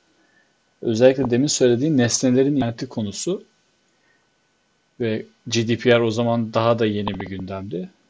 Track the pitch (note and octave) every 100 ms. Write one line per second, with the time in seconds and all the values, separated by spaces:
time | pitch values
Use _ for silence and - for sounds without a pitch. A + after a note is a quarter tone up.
0 | _ _ _ _ _ _ _ _ - A2
1 | B2+ C3+ B2+ A#2+ D3 - B2+ A#2+ D3+ C#3
2 | A#2+ - C3 B2 C3+ D3 A#2 A#2 C3+ -
3 | G#2 - - G3+ - _ _ _ _ _
4 | _ _ _ _ _ _ _ _ _ _
5 | A#2 A2 - _ - A#2 A2+ A2+ B2+ A#2
6 | A#2 A2 A#2+ A#2 A2+ A2+ A2+ A#2 A2 G#2
7 | G#2 G2 G2 F#2+ F#2+ G2 G2+ E3 F#3 _
8 | _